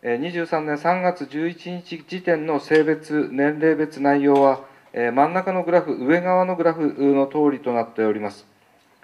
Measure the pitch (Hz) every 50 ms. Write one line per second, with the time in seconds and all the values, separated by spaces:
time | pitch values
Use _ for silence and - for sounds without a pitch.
0 | - 120 120 120 143 175 170 170 170 165 - 160 151 151 147 147 151 165 180 185
1 | 180 180 175 - 147 135 143 151 160 170 175 170 - 175 180 175 175 - 180 160
2 | - _ - 185 185 180 170 156 151 160 156 139 143 - 156 156 151 156 156 151
3 | 151 - 151 151 143 - 120 131 143 147 151 151 156 160 156 147 151 147 - 131
4 | 139 143 139 143 139 143 139 139 139 135 131 131 - - - - _ _ - 123
5 | 120 120 117 135 143 160 170 185 180 196 160 151 143 165 175 175 - 156 131 -
6 | 123 131 160 175 175 185 185 185 185 180 185 170 170 170 160 165 156 143 - 117
7 | 139 139 139 139 139 135 - 151 151 147 139 123 - 127 120 117 113 - - -
8 | 110 110 104 107 104 104 98 - - _ _ _ _ _ _ _ _ _ _ _